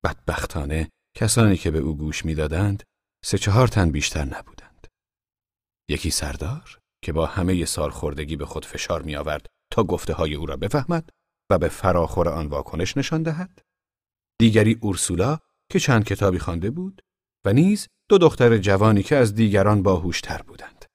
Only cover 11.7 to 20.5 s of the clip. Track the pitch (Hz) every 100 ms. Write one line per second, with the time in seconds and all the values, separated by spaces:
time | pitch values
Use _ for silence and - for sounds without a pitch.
11.7 | - 95 87 80 - 85 78 76 71 69
12.7 | 80 92 - 135 160 160 156 180 _ _
13.7 | _ _ _ _ _ _ _ 117 107 107
14.7 | 113 110 90 - 87 117 156 _ _ _
15.7 | 190 151 120 104 98 98 90 85 85 95
16.7 | 151 185 - _ _ _ _ 101 113 180
17.7 | 208 - _ _ 196 165 - 120 113 95
18.7 | 98 107 104 95 143 117 104 110 101 98
19.7 | 107 98 92 87 - - - -